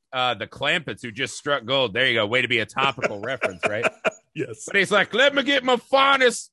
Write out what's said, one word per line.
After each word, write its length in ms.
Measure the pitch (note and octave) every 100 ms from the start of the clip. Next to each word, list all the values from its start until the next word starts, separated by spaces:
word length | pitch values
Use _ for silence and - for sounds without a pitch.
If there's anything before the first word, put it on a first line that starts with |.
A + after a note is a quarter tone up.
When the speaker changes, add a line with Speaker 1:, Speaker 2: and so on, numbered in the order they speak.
| -
Speaker 1:
uh, 220 | B2+ B2+
the 120 | G#2+ A2
Clampetts 540 | - C#3 E3+ C3+ G2+
who 80 | A#2+
just 280 | G#2+ B2 -
struck 260 | D3 C#3+
gold. 300 | A2 C3+ B2
There 120 | A2 C3
you 80 |
go. 120 | A#2 G#2
Way 160 | B2+
to 60 | A#2+
be 100 | A#2
a 80 | G#2+
topical 540 | - C3+ C3 B2 G#2
<laughs> 40 |
reference, 380 | A2+ C3 G#2 F2+ G#2+
right? 200 | G#2 G#2 - - - _
Speaker 2:
Yes. 300 | D#3 B2+ - -
Speaker 1:
But 100 | G3
he's 140 | F3+
like, 240 | G3+ F3
"Let 200 | A3 C#4
me 80 | C#4
get 180 | B3+ C#4
my 120 | B3 B3
finest 760 | - C4+ C#4 C4+ B3 A3 -